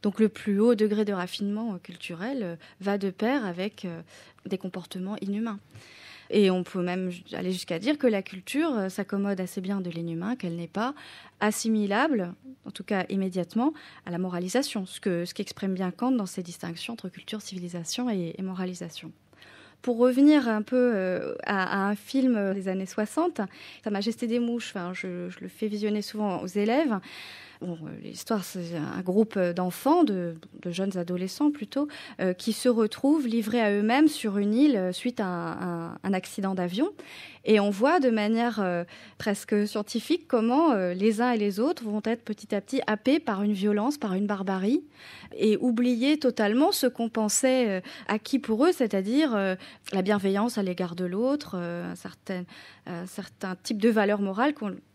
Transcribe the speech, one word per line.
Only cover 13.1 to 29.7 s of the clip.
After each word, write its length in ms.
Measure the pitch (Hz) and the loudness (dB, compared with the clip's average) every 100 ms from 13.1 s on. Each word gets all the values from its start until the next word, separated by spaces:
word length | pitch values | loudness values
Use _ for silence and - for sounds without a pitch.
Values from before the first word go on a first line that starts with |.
| 196 190 185 170 220 262 320 - - - | 0 0 -2 -2 2 0 0 -16 -18 -8
à 60 | |
la 60 | 175 | -4
moralisation, 680 | 185 175 180 240 277 220 185 | -2 -4 -2 0 0 -4 -6
ce 140 | - | -6
que, 240 | 208 170 | -2 -2
ce 100 | 175 | -4
qu'exprime 400 | - 202 - 196 | -6 -10 -6 -4
bien 160 | 185 185 | -2 -4
Kant 220 | - 247 | -2 0
dans 140 | 262 190 | 0 -2
ses 180 | - | -6
distinctions 480 | 175 170 175 165 - | -10 -10 -10 -8 -10
entre 160 | 233 185 | -10 -12
culture, 340 | 180 - 214 | -14 -12 -10
civilisation 680 | - 190 175 175 165 - 247 | -10 -10 -8 -8 -8 -4 -2
et, 280 | 202 170 - | -2 -4 -6
et 40 | |
moralisation. 680 | 190 185 185 180 175 - 160 - _ _ - - - _ | -8 -4 -6 -6 -10 -12 -16 -20 _ _ -20 -20 -20 _
Pour 160 | - 233 | -2 4
revenir 500 | 247 254 285 302 233 | 6 8 8 8 6
un 140 | 214 | 0
peu, 300 | 214 254 247 | 2 4 4
euh, 400 | 214 185 180 - - - | 4 0 -2 -4 -6 -2
à, 400 | 202 185 202 196 | 0 0 0 0
à 40 | |
un 60 | 208 | -2
film, 400 | - 269 262 226 | -2 2 4 4
euh, 180 | 196 | 2
des 140 | 196 190 | 0 -2
années 180 | 190 190 | -4 -4
soixante, 540 | - 214 - 349 311 196 - - - | -4 -2 0 0 0 -6 -6 -20 -10
Sa 80 | - | -4
Majesté 380 | 202 208 220 233 | -2 -2 -2 0
des 100 | 240 | 0
Mouches, 320 | 240 240 226 | 0 -2 -6
enfin, 220 | 202 175 | -8 -6
je, 340 | 180 190 175 175 | -6 -6 -6 -8
je 100 | 185 | -10
le 80 | 185 | -14
fais 180 | - 214 | -6 -4
visionner 340 | 208 208 208 | -2 0 -2
souvent 420 | 208 214 208 180 | -4 -4 -2 -2
aux 40 | 170 | -4
élèves. 540 | 208 208 247 320 202 - - - - - - | 0 2 4 2 0 -4 -18 -16 -18 -20 -12
Bon, 120 | 180 165 | -10 -8
euh, 80 | 156 - | -10 -12
l'histoire, 400 | 53 - - 220 | -12 -14 -4 -2
c'est 320 | 180 185 170 | -2 -8 -8
un 280 | 170 151 - | -6 -6 -6
groupe 360 | 185 185 220 202 | 0 2 2 2
d'enfants, 640 | 180 175 180 | 0 0 -2